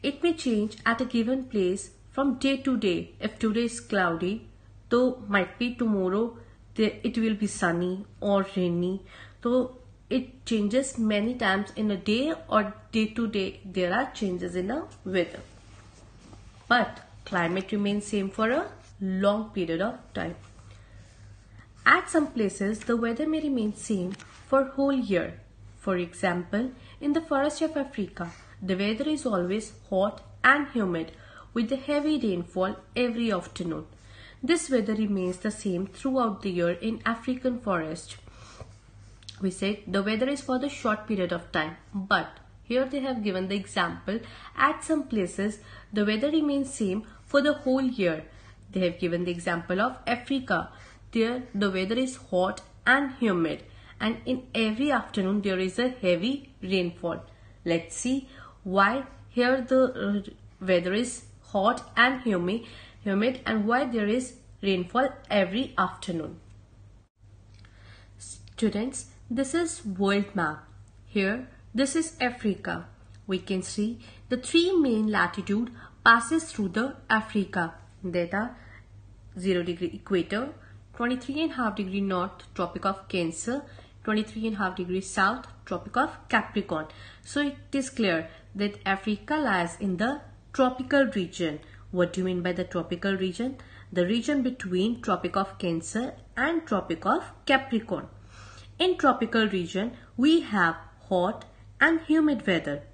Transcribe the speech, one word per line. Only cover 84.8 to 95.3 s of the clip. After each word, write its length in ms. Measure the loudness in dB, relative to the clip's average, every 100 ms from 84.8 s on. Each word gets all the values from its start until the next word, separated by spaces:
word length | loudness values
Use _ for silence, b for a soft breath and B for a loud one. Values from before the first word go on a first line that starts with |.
| -4 -4
south, 460 | -4 0 2 0 -8 -18 -8
Tropic 320 | -6 -2 0
of 200 | 0 -2 0
Capricorn. 560 | 0 0 -4 -2 -4 -4 B B B
So 180 | -6 -2
it 160 | -2 -4 -4
is 160 | -4 -4
clear 400 | 0 2 2 -2 B B
that 260 | -4 -4 -2 -2
Africa 520 | -2 0 -4 -2 0
lies 380 | 2 2 0 -2
in 180 | -2 0
the 240 | 0 -2 -10 -20 -10
tropical 540 | 2 4 2 2 4 4
region. 520 | 2 -4 -2 -4 -4 B B B
What 220 | 0 0
do 80 | 2
you 40 | -2
mean 180 | 0
by 80 | -2
the 100 | -2
tropical 540 | -2 -4 -4 -4 -2 0
region? 400 | -2 -2 -6 -6 B B B
The 140 | 0 2
region 380 | 2 2 0
between 580 | 0 -2 -2 0 0 0
Tropic 340 | -2 0 0